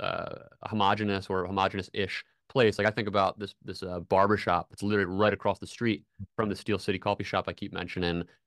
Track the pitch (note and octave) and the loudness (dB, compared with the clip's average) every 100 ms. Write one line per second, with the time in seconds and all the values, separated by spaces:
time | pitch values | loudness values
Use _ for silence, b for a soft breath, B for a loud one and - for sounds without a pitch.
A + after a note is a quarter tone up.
0 | - F2 - - - - - A2 G2 G#2 | -6 -6 -8 -12 -18 -16 -8 0 2 2
1 | G#2+ G2 F#2+ F#2 F2+ G2 F#2+ G2+ F#2 - | 0 -2 -2 -4 -2 0 0 0 -8 -4
2 | F#2+ - - _ _ C3+ A2+ G2+ G#2 G#2+ | -4 -6 -12 _ _ 4 4 4 2 2
3 | G#2 G2+ F#2+ - G2+ - - F#2 F#2 F2+ | 0 2 2 0 -10 -12 -14 -10 -8 -6
4 | E2+ F#2+ G2+ G#2 - F2 E2 - G2+ G#2 | 2 4 6 4 4 0 0 -6 0 2
5 | F#2 F#2+ G#2 G2+ G#2+ G2 F#2 - A#2 G#2 | 2 2 2 2 -2 -4 -6 -4 -2 -2
6 | _ - F#2+ - A2 G2 - G2 - F#2+ | _ -16 -12 -4 -2 -2 -2 -2 -2 -2
7 | G#2 G2+ G2 G2 F2+ F2 G2 F#2 F2 - | 0 -2 -2 -2 -2 -6 -8 -8 -8 -2
8 | F2 E2+ E2+ b | 0 0 -4 b